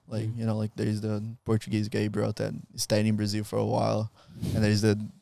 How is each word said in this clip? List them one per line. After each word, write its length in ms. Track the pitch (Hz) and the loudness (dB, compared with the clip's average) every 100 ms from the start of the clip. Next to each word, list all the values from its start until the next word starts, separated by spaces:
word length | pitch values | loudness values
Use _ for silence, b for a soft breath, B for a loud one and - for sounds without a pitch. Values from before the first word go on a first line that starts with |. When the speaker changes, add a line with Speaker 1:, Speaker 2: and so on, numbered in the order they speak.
| - | -8
Speaker 1:
Like, 200 | 107 107 | -4 -4
Speaker 2:
Mm. 100 | 117 | -2
Speaker 1:
you 80 | 113 | -2
know, 100 | 107 | 0
like, 180 | 107 - | -2 -2
there 100 | 110 | -2
is 140 | 107 | 0
the 220 | 110 107 110 117 | -2 -2 -4 -8
Portuguese 440 | - 110 - 110 104 | 0 0 2 0 0
Gabriel 440 | 107 107 101 110 | 0 0 0 -2
that 200 | 107 107 - - - | -2 -4 -6 -10 -8
stayed 300 | - 107 107 | 0 2 4
in 100 | 107 | 2
Brazil 260 | 104 107 | 0 -2
for 160 | 101 110 | -2 -2
a 60 | |
while, 480 | 107 117 110 110 110 B B B - | 0 0 0 0 -2 B B B -4
and 80 | 107 | 2
there 80 | 107 | 4
is 120 | 104 | 4
the, 140 | 107 104 107 - | 4 2 0 -12